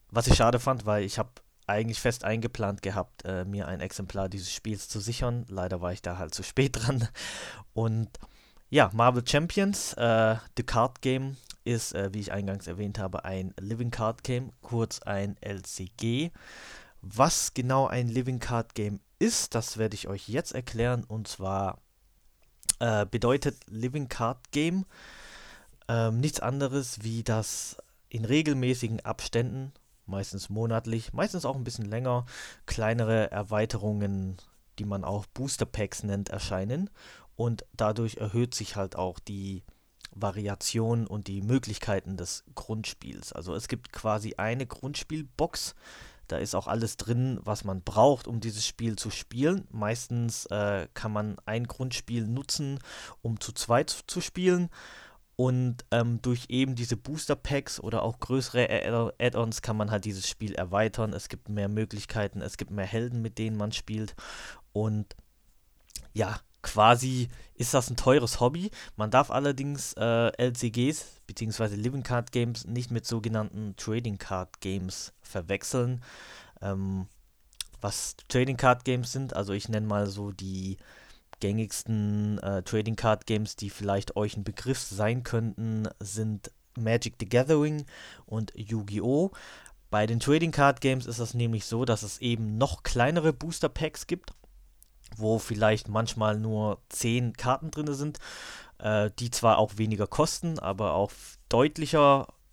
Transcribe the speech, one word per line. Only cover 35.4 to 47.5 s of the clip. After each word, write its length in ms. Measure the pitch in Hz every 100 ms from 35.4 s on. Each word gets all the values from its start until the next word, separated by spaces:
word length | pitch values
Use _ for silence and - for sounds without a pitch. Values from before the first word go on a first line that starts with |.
| 135 - 113
Packs 360 | - 101 -
nennt, 280 | 104 101 98
erscheinen. 600 | 95 - 92 98 143 202 - - - - -
Und 280 | 117 110 -
dadurch 460 | - 107 107 113 -
erhöht 360 | 104 113 123
sich 220 | - 107 101
halt 180 | 95
auch 240 | - 92 -
die 460 | - 101 98 92 - - _ _ -
Variation 920 | 98 104 98 101 101 - 113 113 117
und 220 | 110 107 98
die 160 | 98
Möglichkeiten 760 | 101 131 113 104 - 98 - 92
des 280 | 87 - -
Grundspiels. 800 | - - 110 - - - - -
Also 240 | - 87 82
es 100 | -
gibt 260 | 117 -
quasi 420 | - 110 107 107 -
eine 300 | 107 123 127
Grundspielbox, 1080 | - 131 147 - 156 143 - 165 - - - - - - - -
da 80 | 71
ist 180 | 101
auch 140 | 95 -
alles 280 | 113 113 -
drin, 440 | - 120 131 120
was 220 | 107